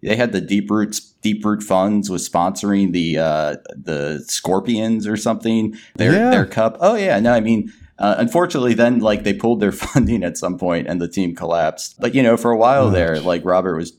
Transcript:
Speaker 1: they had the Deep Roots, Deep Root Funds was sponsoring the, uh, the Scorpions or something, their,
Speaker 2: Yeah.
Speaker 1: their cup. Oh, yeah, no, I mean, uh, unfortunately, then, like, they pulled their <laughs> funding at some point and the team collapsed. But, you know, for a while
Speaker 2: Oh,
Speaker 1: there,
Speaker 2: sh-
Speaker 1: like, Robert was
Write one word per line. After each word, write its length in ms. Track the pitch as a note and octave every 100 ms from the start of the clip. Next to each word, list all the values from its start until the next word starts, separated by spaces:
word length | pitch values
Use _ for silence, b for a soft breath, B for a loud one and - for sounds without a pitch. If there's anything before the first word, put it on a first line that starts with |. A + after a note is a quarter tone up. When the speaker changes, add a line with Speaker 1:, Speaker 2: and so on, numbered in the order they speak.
Speaker 1:
they 140 | - A2
had 160 | A#2+
the 80 | G2+
Deep 300 | E2+ G2+ G2+
Roots, 300 | G#2+ G#2 - - _
Deep 240 | G#2+ G#2
Root 180 | G#2+ G#2
Funds 460 | G#2 F#2 G2 G#2 G2
was 160 | F2+ -
sponsoring 680 | E2+ F2 G2 G2+ G2 G2
the, 260 | F2 E2 D2+
uh, 380 | D#2+ D2+ D2+ C#2+ - -
the 480 | D2+ D2+ C#2+ D2+ -
Scorpions 800 | - - F#2+ G2 A2+ A2 A2 G#2
or 100 | G#2+
something, 560 | A#2 A2 A2+ A2+ A2 B B B
their, 160 | A2
Speaker 2:
Yeah. 160 | F3+ A#3+
Speaker 1:
their 160 | B3+ -
cup. 320 | - A2+ -
Oh, 140 | F#3
yeah, 260 | A3+ G3 G#2+
no, 120 | A#2
I 60 | A#2+
mean, 300 | A2 A2 G#2 B B B
uh, 180 | G2+ -
unfortunately, 560 | A#2 E3+ F3 D#3 B2
then, 240 | A2+ A#2 B2
like, 240 | G#2+ G#2
they 100 | G#2
pulled 280 | G2 A2+ A#2
their 120 | G2+
<laughs> 120 | F#2+ -
funding 380 | C#3 G#2+ A2+
at 120 | F2 D#2
some 220 | F2+ F2+
point 280 | F2+ E2+ -
and 120 | F2
the 60 | E2+
team 260 | - F2+
collapsed. 600 | E2+ E2+ E2+ D#2 - - -
But, 120 | A#2+
you 80 | B2+
know, 120 | A#2+ A#2
for 140 | A#2+
a 60 | A2+
while 300 | A#2 C#3 B2
Speaker 2:
Oh, 20 |
Speaker 1:
there, 260 | F#2 E2 D#2
Speaker 2:
sh- 60 |
Speaker 1:
like, 200 | E2 F2
Robert 320 | F2 F#2 F#2 E2
was 160 | E2+